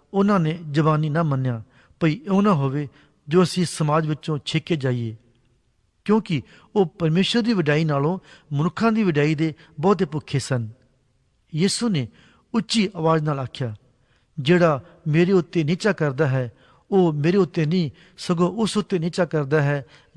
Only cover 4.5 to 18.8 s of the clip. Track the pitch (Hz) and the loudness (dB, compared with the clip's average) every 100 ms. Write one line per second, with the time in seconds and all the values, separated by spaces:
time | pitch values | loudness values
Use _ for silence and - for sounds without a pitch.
4.5 | 160 - 165 131 123 117 110 _ _ _ | -4 -2 -2 -2 -2 -6 -10 _ _ _
5.5 | _ _ _ _ _ - 214 - 151 - | _ _ _ _ _ 0 0 0 -4 -6
6.5 | - _ 214 180 - 165 160 190 233 226 | -16 _ -2 0 0 0 2 2 0 0
7.5 | 214 147 147 160 139 143 185 - - - | 0 0 0 0 0 0 -2 -8 -20 -6
8.5 | 143 165 - 226 220 202 147 147 151 160 | -2 -2 0 0 2 2 2 2 0 -2
9.5 | - - - 175 196 175 151 - 139 - | -4 -14 -2 0 2 0 -4 -4 -4 -2
10.5 | 127 110 113 _ _ _ _ _ _ _ | -4 -4 -12 _ _ _ _ _ _ _
11.5 | 156 190 - 233 170 113 - _ _ _ | -2 0 0 -2 -2 -4 -10 _ _ _
12.5 | 233 - 226 190 175 160 160 151 139 127 | -4 -2 0 0 0 0 2 0 -4 -6
13.5 | - 123 107 _ _ _ _ _ - 131 | -8 -8 -10 _ _ _ _ _ -6 2
14.5 | 175 170 139 - - 160 151 175 190 165 | 4 4 2 -6 -10 -2 2 4 2 0
15.5 | 170 151 175 220 190 151 131 156 131 123 | -2 -2 0 -2 0 -2 0 0 0 -4
16.5 | - _ _ - 196 175 147 151 196 180 | -10 _ _ -2 2 2 2 2 2 0
17.5 | - 151 165 156 - - - - 175 180 | 0 0 0 -2 -6 -20 -10 -4 0 0
18.5 | 190 214 214 | 0 -2 -2